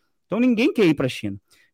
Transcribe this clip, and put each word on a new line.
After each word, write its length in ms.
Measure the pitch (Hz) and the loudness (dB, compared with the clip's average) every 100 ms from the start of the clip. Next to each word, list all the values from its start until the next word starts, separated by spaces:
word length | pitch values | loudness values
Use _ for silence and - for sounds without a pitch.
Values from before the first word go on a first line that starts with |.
| _ _ | _ _
Então, 160 | - 208 | -6 0
ninguém 320 | 254 220 277 | 0 2 0
quer 140 | - 180 | 2 2
ir 80 | |
pra 140 | 139 131 | 2 -2
China. 300 | - 104 98 _ _ _ | -4 -10 -10 _ _ _